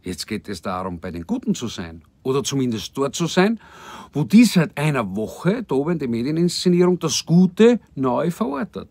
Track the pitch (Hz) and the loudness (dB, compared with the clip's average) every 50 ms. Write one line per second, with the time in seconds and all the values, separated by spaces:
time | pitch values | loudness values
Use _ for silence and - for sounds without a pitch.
0 | _ 92 92 - - - 110 101 - - 104 87 _ 107 92 90 92 92 90 82 | _ -10 -10 -10 -10 -10 -10 -10 -8 -10 -14 -10 _ -8 -8 -6 -6 -8 -10 -10
1 | - 92 87 85 85 - 220 269 - - 190 - - 110 - - 92 85 80 85 | -10 -10 -10 -10 -8 -6 -6 -6 -2 -4 -4 -4 -4 -10 -10 -10 -12 -12 -14 -18
2 | _ _ _ _ _ 131 131 139 127 - - 139 131 123 113 107 90 - _ - | _ _ _ _ _ -2 -2 -2 -2 -2 -2 -2 -2 -2 -2 -4 -6 -8 _ -4
3 | 135 139 - - 170 165 - - 185 214 233 220 - - - - - - - - | -4 -4 -2 -4 -4 -2 2 2 2 2 2 -2 -6 -18 -20 -20 -20 -20 -18 -20
4 | - - _ 143 147 110 - 214 247 208 - 185 156 - - - 143 156 147 131 | -20 -8 _ -4 -4 4 8 8 8 8 6 2 0 0 -2 -2 -2 0 0 0
5 | 117 95 92 101 107 101 - - - 165 202 269 220 _ 143 131 143 156 180 160 | -2 -4 -4 -6 -6 -6 -8 -4 -2 -2 -2 -2 -4 _ -2 -2 0 0 -2 -4
6 | 143 131 117 113 120 139 156 160 170 175 - - - 185 180 175 175 180 180 170 | -2 -4 -4 -2 -2 -2 -2 0 0 0 -2 0 0 2 4 4 4 4 2 2
7 | - 160 - - - - 165 170 185 180 185 - 214 233 247 220 _ _ _ - | 0 -2 -2 -2 -2 4 6 6 6 4 4 6 6 6 6 4 _ _ _ -4
8 | 131 131 123 127 143 170 175 - 220 247 277 277 240 - _ 95 92 - | -2 -2 0 0 -2 -4 -2 -4 -4 -4 -4 -6 -8 -8 _ -14 -14 -14